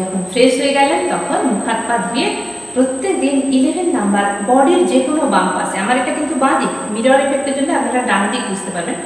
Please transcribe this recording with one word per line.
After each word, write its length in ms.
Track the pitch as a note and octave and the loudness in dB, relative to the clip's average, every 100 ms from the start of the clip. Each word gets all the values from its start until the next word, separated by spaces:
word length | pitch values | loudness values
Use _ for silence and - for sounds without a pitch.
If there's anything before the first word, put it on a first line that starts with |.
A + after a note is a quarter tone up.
যখন 200 | F#3 F#3+ F3+ | -4 -4 -2
ফ্রেশ 220 | B3 B3+ C4+ | 2 4 4
হয়ে 160 | C#4 C#4 | 2 2
গেলেন, 220 | C#4 E4+ F4 | 2 2 0
তখন 260 | - - - B3+ | -2 -2 -2 0
মুখ 120 | G3 B3 | -2 -2
হাত 120 | A3 - | -4 -2
পা 80 | A#3 F#3+ | -2 -2
ধুয়ে 200 | A#3 G4+ G#4 - - - | -2 -2 -2 -6 -10 -6
প্রত্যেক 400 | B3 C4 - F#4+ D4 | 0 0 0 -2 0
দিন 120 | C4+ C4+ C4+ C4 | 0 0 2 2
ইলেভেন 320 | C#4 F4 E4+ B3+ | 2 0 0 0
নাম্বার 260 | G3+ G3+ G3+ G3+ G3+ | 2 2 0 -2 2
বডির 320 | C4 C#4 F4 - | 4 6 4 4
যে 80 | C4 D4 | 2 2
কোনো 160 | D4+ C4 | 0 2
বাম 120 | F#3 F#3 - | 2 0 -2
পাশে, 200 | - F#3+ | -4 -4
আমার 140 | G3+ B3+ | -2 0
এটা 100 | D4+ D4+ | -2 -2
কিন্তু 160 | D4 B3+ | -2 0
বাঁ 120 | C4+ - | 0 2
দিক, 120 | F#3 - - | -2 -4 -6
মিরর 260 | G#3+ B3+ C#4 | -2 2 2
এফেক্টের 300 | C#4 C4+ C4+ C4+ | 2 0 -2 -2
জন্য 120 | - - | 0 0
আপনারা 220 | A#3 B3 A3+ | 0 -2 0
ডান 120 | G3 G#3 | 0 0
দিক 100 | B3 G#3+ | -2 -4
বুঝতে 220 | F#3+ - F3+ | -6 -6 -6
পারবেন। 200 | E3+ - | -6 -6